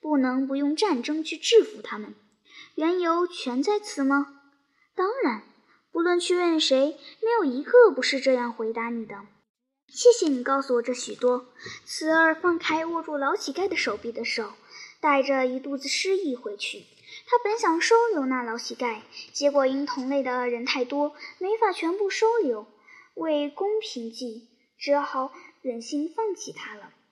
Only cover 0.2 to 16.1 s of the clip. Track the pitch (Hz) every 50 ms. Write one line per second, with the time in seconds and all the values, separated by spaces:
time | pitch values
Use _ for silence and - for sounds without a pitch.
0.2 | 262 254 254 262 269 269 269 277 285 285 302 311 427 415 320 240 240 - 302 320
1.2 | 311 - 330 311 - - 453 440 320 - - - - - 220 208 214 202 208 _
2.2 | _ _ _ _ _ _ - - - - _ - 302 330 359 370 349 339 330 339
3.2 | 359 349 349 - - 262 240 254 294 403 415 415 415 - - - 277 269 277 285
4.2 | 285 - - - _ _ _ _ _ _ _ _ _ _ _ - 349 392 466 539
5.2 | 466 285 226 208 - - _ _ _ _ _ _ _ _ _ 330 330 349 349 349
6.2 | 349 - 359 359 359 349 330 311 302 - 269 262 269 302 320 - - - - _
7.2 | - 453 466 453 381 277 240 254 302 - - 494 494 403 277 262 254 - - 269
8.2 | 254 269 262 247 240 240 233 - 226 220 226 240 226 233 240 233 220 208 208 202
9.2 | 202 - _ _ _ _ _ _ _ _ _ _ _ _ - - - 494 453 -
10.2 | 370 320 277 247 247 269 269 277 269 - 254 240 240 254 247 247 - - 208 -
11.2 | - 247 247 247 247 - _ - - - - - _ - - - 311 311 320 330
12.2 | 330 320 320 320 339 349 339 330 - - 311 320 320 330 339 330 320 - 302 285
13.2 | 277 277 339 427 - - 269 339 370 392 370 - - 247 202 220 - 233 226 -
14.2 | 233 247 - - 220 202 - - _ - - - - - - _ - 311 285 277
15.2 | 262 277 277 262 262 254 254 262 269 285 277 262 269 277 - - - 381